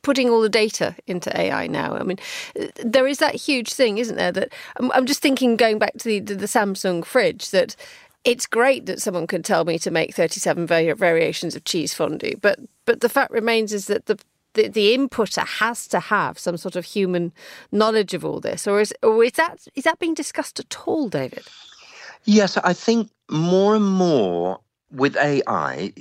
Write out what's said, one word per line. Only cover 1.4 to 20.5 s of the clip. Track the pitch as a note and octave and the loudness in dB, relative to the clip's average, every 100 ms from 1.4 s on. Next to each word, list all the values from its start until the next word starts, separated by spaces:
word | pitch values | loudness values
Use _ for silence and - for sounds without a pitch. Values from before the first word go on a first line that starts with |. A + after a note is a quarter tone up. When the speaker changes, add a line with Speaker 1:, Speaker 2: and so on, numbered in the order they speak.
| F#3 | -2
Speaker 1:
I | - E3 | -2 -4
now? | - - - | -4 -4 -4
I | |
mean, | F#3 F#3+ - - - - | -6 -6 -10 -12 -10 -8
uh, | - - | -8 -6
there | A#3 C4 C4 | 0 2 2
is | C#4+ | 2
that | D4+ A#3+ | 0 0
huge | - C4 A3+ | -2 -2 -2
thing, | - B3 G#3 | 0 2 2
isn't | A#3 - | -4 -2
there? | F3+ | -2
That | F#3+ - - - - | -2 -6 -8 -16 -4
I'm, | B3 | 0
I'm | - C4 | 2 2
just | D4 | 0
thinking, | D4 C4 B3+ A3+ | 0 2 2 4
going | A3+ G#3+ | 2 2
back | G#3 - | -2 -2
to | |
the, | A#3 G#3 | -4 -2
the, | G#3 G3 | -4 -8
the | G3+ | -2
Samsung | A#3+ G#3 F#3+ G3 F3 D#3+ | 0 0 -2 -2 -2 0
fridge, | C4 F#3 - - | 0 0 -2 -2
that | F#3+ - - - - - _ B3 | 0 0 -6 -20 -20 -20 _ 0
it's | A#3+ - | 0 -2
great | A3+ B3+ C4 F3+ | 2 4 2 -2
that | E3+ | -6
someone | - F3 E3 | -4 -4 -4
can | F3 | -4
tell | E3+ F3 | 0 0
me | E3 E3 | 0 -2
to | G3 | -2
make | E3 - | 0 0
thirty-seven | - E3+ F#3+ F3+ E3 E3 | 0 -2 0 -2 -2 2
vari-, | E3 E3 | 2 2
variations | C#3 F3 E3 D#3+ E3 E3+ - | 2 2 4 2 -2 -6 -8
of | |
cheese | - F3 D#3 | -4 -4 -4
fondue, | - D#3 D#3 - - | -2 -4 -2 -6 0
but, | G#3 - - _ | 0 0 -8 _
but | - A#3 | -2 0
the | A#3+ | 2
fact | C#4 C4 | 2 0
remains | A#3 A3 A3+ G#3+ | 0 0 0 0
is | G#3 G3 | -6 -4
that | G3+ - | -4 -2
the, | G3+ _ _ _ | -6 _ _ _
the, | G#3+ G#3+ | 0 0
the | G#3+ G3+ B3+ | 2 4 4
inputter | C#4 - G3+ - E3+ | 0 -2 -2 -2 -4
has | - A3 A#3 - | -2 -2 -2 -2
to | F#3 | -2
have | - G#3 C#3+ - | 0 0 0 -4
some | - E3+ | -6 -6
sort | F#3+ F3+ | -6 -8
of | |
human | E3 G#3 F#3+ F3+ E3+ _ - - - | -6 -2 0 0 -2 _ -20 -20 -4
knowledge | G3+ G#3+ A3 F#3+ | 2 2 2 0
of | F3 D#3 | -4 -4
all | - | -4
this, | - - G3+ | -6 -4 0
or | G3+ | 2
is, | G#3 - | 0 2
or | A3+ A3 | 2 4
is | A#3 | 4
that, | - E4 E4+ - - | 2 -2 -4 -14 -2
is | |
that | D#4+ E4+ | -2 0
being | E4+ E4 | -4 -4
discussed | D4 - - | -4 -6 -6